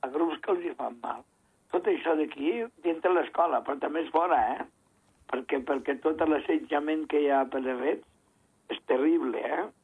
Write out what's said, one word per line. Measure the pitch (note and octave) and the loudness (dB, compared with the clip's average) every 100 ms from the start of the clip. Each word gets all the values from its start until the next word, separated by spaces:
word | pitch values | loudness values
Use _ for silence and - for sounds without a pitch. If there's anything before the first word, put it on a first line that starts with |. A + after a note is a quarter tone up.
a | - | -4
grups | C#3 E3 D3+ | 0 0 0
que | - | 0
els | - | 0
hi | E3+ - | 0 -6
fan | A#2+ A#2+ | -8 -6
mal. | - - - _ _ _ _ | -8 -8 -10 _ _ _ _
Tot | - G3 | -2 0
això | F3 E3 D#3 | 0 2 0
d'aquí, | D3 - C#3+ A#3 A#3 _ | 0 -2 -2 -2 -4 _
dintre | F3 D#3+ F3+ | -2 0 2
l'escola, | F3+ C#3 - E3+ C3 | 2 0 0 2 2
però | - C#3 | -2 -4
també | D3 D3+ | -2 -4
és | D#3+ | 0
fora, | D#3+ E3+ D3+ A2 | 0 2 2 2
eh? | C#3 - _ _ _ _ _ _ | -2 -8 _ _ _ _ _ _
Perquè, | B2+ C3 C#3+ | -6 -2 -4
perquè | B2+ C#3 C3+ C3+ | 0 -4 -2 -2
tot | D#3 D#3 | 0 0
l'assetjament | E3 D3+ - D#3+ - D3+ D3+ D#3 D3+ | 2 2 2 -2 0 -2 -2 -4 0
que | D3 | 2
hi | D3 | 4
ha | C#3 C3 | 2 2
per | C3+ | -2
les | C3 B2+ | -4 -2
redes | C3+ - - _ _ _ _ _ _ | -2 -2 -6 _ _ _ _ _ _
és | - | -12
terrible, | - B2+ D3 E3+ C3+ A#2 | 0 2 4 4 2 -2
eh? | A#2 D3+ F#3 - | -2 -4 -4 -8